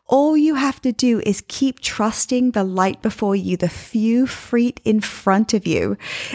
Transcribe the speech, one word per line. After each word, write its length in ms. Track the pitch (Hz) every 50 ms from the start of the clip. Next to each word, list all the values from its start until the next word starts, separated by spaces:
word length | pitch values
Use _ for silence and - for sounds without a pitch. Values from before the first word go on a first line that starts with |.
| _ -
All 280 | - 269 285 302 311
you 200 | 302 294 311 311
have 260 | 269 277 285 269 -
to 100 | - 262
do 300 | 226 - - 247 233 214 -
is 180 | - 202 - - -
keep 320 | - - 277 269 247 -
trusting 720 | - - - - 208 220 220 - - - 254 247 247 254
the 120 | 233 214 190
light 380 | 190 185 185 185 190 185 -
before 340 | - 226 196 - 220 202 196
you, 220 | 202 185 190 180 175
the 120 | - 175
few 560 | - - - - - 220 214 226 226 247 262
feet 540 | 247 - - - - - 240 240 240 - - -
in 180 | 226 214 214
front 520 | 202 - - - - 202 190 196 220 - -
of 140 | 208 - 170
you. 300 | 156 - 85 - 202 - - - - - - -